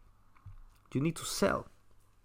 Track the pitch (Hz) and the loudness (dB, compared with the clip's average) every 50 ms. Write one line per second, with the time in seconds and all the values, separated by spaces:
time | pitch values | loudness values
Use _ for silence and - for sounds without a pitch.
0 | - - - - - - - - - - - - - - - - - - - 127 | -20 -20 -20 -20 -20 -20 -20 -20 -18 -16 -16 -16 -16 -20 -20 -20 -20 -4 -2 0
1 | 139 165 165 - - - - - 208 190 65 - - - - - - - - - | 2 2 0 -2 -4 -4 0 2 4 4 4 2 -2 -6 -16 -20 -20 -20 -20 -20
2 | - - - - - | -20 -20 -20 -20 -20